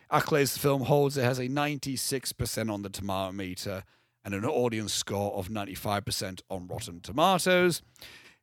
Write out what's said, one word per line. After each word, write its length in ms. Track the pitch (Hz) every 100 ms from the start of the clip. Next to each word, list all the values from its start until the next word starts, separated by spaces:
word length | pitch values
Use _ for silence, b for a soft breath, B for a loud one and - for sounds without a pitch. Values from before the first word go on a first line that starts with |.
| B
accolades 420 | 151 - 151 120
the 60 | -
film 220 | 143 139
holds, 340 | 131 147 143 139
it 80 |
has 160 | 123 127
a 80 | 127
ninety-six 840 | 139 147 143 - 127 - 139 -
percent 380 | - 120 - 113
on 100 | 104
the 80 | 101
tomato 420 | 98 98 95 95
meter 500 | 98 92 90 101 95 - _ _ _
and 100 | -
an 100 | 98
audience 480 | 120 143 123 110 104
score 420 | - - 101 101
of 180 | 101 95
ninety-five 520 | 110 101 90 113 101
percent 380 | - - 98 90 _
on 160 | 95 90
Rotten 360 | 85 - 87
Tomatoes. 840 | - 113 175 185 190 180 180 160 B B B B B B